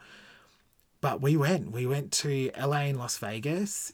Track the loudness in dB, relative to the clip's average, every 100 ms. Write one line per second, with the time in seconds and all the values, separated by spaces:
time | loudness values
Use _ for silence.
0 | -10 -20 -20 -20 -20 _ _ _ _ _
1 | -2 2 4 4 4 2 0 -2 0 0
2 | 0 -2 0 0 0 -2 0 0 0 -2
3 | -4 -6 -4 -4 -2 -2 -2 -4 -8